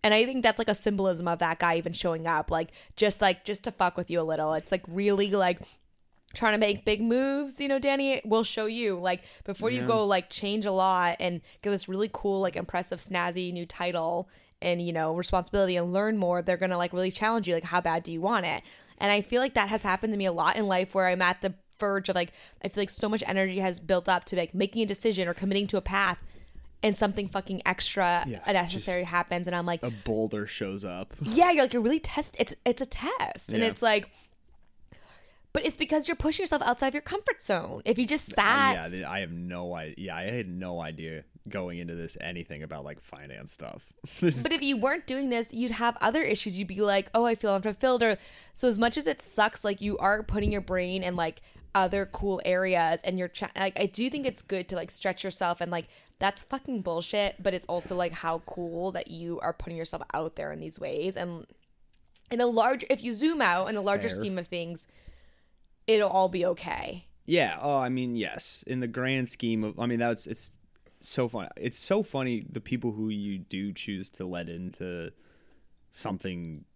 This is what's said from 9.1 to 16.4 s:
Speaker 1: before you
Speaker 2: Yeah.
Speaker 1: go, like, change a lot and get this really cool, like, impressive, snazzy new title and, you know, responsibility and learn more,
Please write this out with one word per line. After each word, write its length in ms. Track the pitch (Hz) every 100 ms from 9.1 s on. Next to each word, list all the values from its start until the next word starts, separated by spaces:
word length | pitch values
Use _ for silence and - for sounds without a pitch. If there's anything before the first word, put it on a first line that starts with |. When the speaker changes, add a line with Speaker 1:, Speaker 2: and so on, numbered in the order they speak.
| 185 - -
Speaker 1:
before 260 | - 190 226
you 120 | 247
Speaker 2:
Yeah. 40 | 247
Speaker 1:
go, 180 | 226 202
like, 220 | 190 180
change 340 | - 202 208 208
a 60 |
lot 440 | 190 185 185 175 -
and 200 | 180 175 - -
get 100 | 202
this 180 | 196 -
really 180 | 190 220
cool, 280 | - 202 196
like, 160 | 190 175
impressive, 420 | 175 180 185 180
snazzy 520 | - 185 175 175 180
new 140 | 175 170
title 600 | - 180 175 165 170 185 - _ _
and, 180 | 175 175
you 140 | 170
know, 200 | 165 160
responsibility 600 | 165 175 185 180 202 190 175
and 160 | 175
learn 240 | 185 214 220
more, 240 | 180 175